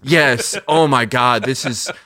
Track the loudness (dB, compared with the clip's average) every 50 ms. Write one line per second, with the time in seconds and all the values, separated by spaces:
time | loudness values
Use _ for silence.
0 | -4 0 2 2 4 2 2 0 -2 -6 -6 -8 -4 0 2 2 2 4 2 0
1 | 0 0 0 2 2 2 2 0 0 -4 -4 -4 -4 -6 -6 -6 -8 -10 -10 -14
2 | -16